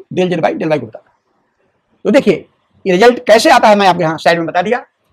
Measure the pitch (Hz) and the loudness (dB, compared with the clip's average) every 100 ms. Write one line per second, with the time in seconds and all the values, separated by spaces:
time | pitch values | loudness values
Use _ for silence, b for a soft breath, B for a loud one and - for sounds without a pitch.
0 | - - 185 175 - 330 175 151 117 - | -8 -4 -4 -2 -4 -4 -4 -4 -6 -18
1 | _ _ _ _ _ _ _ _ _ _ | _ _ _ _ _ _ _ _ _ _
2 | 196 226 226 170 - _ _ _ 196 180 | 0 0 0 -4 -6 _ _ _ -4 2
3 | 240 240 - 220 302 262 233 202 196 175 | 2 2 2 2 4 2 4 2 2 0
4 | 165 156 185 170 165 170 185 240 - _ | -2 -2 -2 -2 -2 -4 -2 -4 -8 _
5 | _ | _